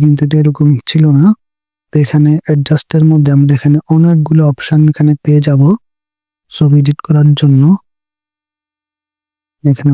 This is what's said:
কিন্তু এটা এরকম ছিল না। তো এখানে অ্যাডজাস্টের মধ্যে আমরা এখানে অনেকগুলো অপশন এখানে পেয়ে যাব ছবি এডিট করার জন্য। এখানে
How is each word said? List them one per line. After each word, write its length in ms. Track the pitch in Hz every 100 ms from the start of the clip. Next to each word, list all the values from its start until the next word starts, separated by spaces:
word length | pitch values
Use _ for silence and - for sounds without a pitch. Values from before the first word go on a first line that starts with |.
কিন্তু 180 | 151 143 147
এটা 100 | 156
এরকম 260 | 151 143 147 131 -
ছিল 140 | 160 156 139
না। 60 | 185 220 _ _ _ _ _
তো 40 | 151
এখানে 260 | 143 151 147 156 -
অ্যাডজাস্টের 580 | 147 139 151 - 160 156
মধ্যে 200 | 156 143 139
আমরা 160 | 143 143
এখানে 200 | 147 151 -
অনেকগুলো 480 | 160 170 165 151 156 151
অপশন 300 | 135 - 156 151
এখানে 200 | - 151 147
পেয়ে 160 | - 147 147
যাব 140 | 139 143 220 _ _ _ _ _ _ _ -
ছবি 220 | 151 147
এডিট 160 | 143 147 -
করার 220 | 151 147 143
জন্য। 220 | 147 135 147 190 _ _ _ _ _ _ _ _ _ _ _ _ _ _ _ _ _ _
এখানে 260 | 147 135 139